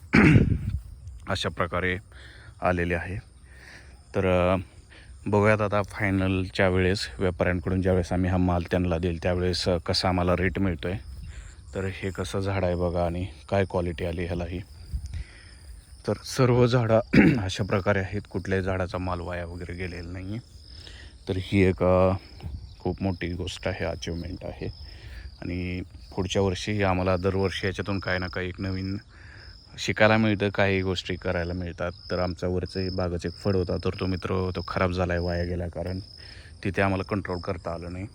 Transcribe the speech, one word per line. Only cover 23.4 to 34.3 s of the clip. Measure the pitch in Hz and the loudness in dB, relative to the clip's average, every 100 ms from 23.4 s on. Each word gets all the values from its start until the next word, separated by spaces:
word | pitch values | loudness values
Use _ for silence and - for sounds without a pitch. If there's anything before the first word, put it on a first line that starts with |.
| 87 - 92 | -6 -6 -6
आहे, | 92 85 | -4 -4
अचिव्हमेंट | 82 - 85 82 85 82 | -4 -6 -6 -8 -8 -10
आहे. | - 90 - - - - - - - | -8 -8 -8 -14 -16 -14 -14 -14 -10
आणि | 92 90 90 90 87 - - - | -6 -4 -4 -4 -8 -14 -8 -6
पुढच्या | 90 104 | 0 2
वर्षी | 98 90 - 104 | 2 2 -2 0
आम्हाला | 95 90 92 92 | 2 4 2 2
दरवर्षी | 95 92 95 - 101 | 2 2 0 0 -2
याच्यातून | 92 95 98 | -2 -4 -4
काही | 92 90 | -2 -2
ना | 90 | -2
काही | 92 92 | -6 -6
एक | 90 | -4
नवीन | 95 95 95 98 - - - - - - - - | -4 -4 -4 -6 -10 -20 -20 -20 -20 -20 -18 -6
शिकायला | - 101 107 110 | -4 6 6 8
मिळतं, | 110 98 101 | 4 4 2
काही | 101 98 95 | 2 2 2
गोष्टी | 92 90 - 90 | 0 -2 -4 -4
करायला | 92 90 85 | -2 -2 -2
मिळतात. | 90 87 85 87 - - | -4 -6 -6 -6 -6 -6
तर | 90 | -2
आमचा | 90 87 90 | -2 -2 -2
वरचं | 90 90 95 | -2 -2 -4
हे | 92 | -4
बागच | 95 90 85 87 | -2 -2 -2 -6
एक | |
फळ | - 104 95 | -4 0 0
होता, | 87 87 | 0 -2
तर | 92 - | -2 -2
तो | 92 | -2
मित्र | 90 - | -2 -2